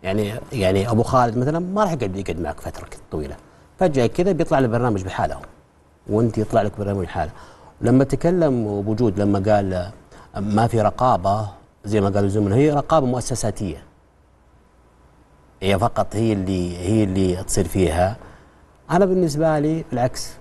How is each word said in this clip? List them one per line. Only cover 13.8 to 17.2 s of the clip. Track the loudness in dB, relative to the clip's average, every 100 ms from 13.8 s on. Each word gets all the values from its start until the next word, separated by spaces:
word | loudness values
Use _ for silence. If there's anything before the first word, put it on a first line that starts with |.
| -14 _ _ _ _ _ _ _ _ _ _ _ _ _ _ _ _ _
هي | 0 2
فقط | 2 0 -4 0
هي | 0
اللي، | 0 0 -2 -2 -4
هي | 0 2
اللي | 2 2